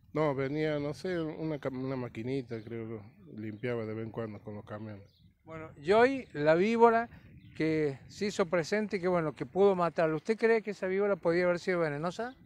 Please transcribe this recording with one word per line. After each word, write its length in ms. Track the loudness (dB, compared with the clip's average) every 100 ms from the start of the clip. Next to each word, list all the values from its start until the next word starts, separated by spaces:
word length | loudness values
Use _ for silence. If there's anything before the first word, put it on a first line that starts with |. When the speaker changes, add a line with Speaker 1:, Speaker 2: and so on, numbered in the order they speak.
| -6
Speaker 1:
No, 200 | 0 2
venía, 460 | 0 -2 -2 0 -2
no 140 | -4
sé, 260 | -6 -4 -4
una 380 | -4 -4 -6 -4
cam-, 260 | -6 -6
una 120 | -4 -4
maquinita, 640 | -6 -6 -4 -4 -4 -8
creo, 420 | -8 -10 -8 -10 -14 -20 -18 -10
limpiaba 480 | -10 -6 -4 -4
de 100 | -4
vez 100 | -6
en 60 | -8
cuando 300 | -8 -8 -10
con 140 | -12
los 100 | -14
camiones. 420 | -12 -12 -12 -14 -18 _ -20 _
Speaker 2:
Bueno, 240 | -16 -14 -14 -6
y 160 | 2
hoy 340 | 4 4 2 -8
la 220 | 0 4 4
víbora 520 | 4 6 6 6 0 -10 -20 -20 -12 -4
que 420 | 0 2 0 -4 -12
se 180 | -6 -2
hizo 180 | 0
presente 540 | 0 0 0 -2 -2 -2
y 20 |
que, 80 | 0
bueno, 240 | 2 0
que 140 | -4 -4
pudo 280 | 4 4
matarlo. 420 | 6 2 2 2 2
¿Usted 200 | -2 2
cree 240 | 4 2
que 120 | 0
esa 160 | -6 -2
víbora 280 | 0 2 2
podía 280 | 2 2
haber 140 | 4 2
sido 200 | 0 0
venenosa? 580 | 0 -2 -4 -6 -10 -12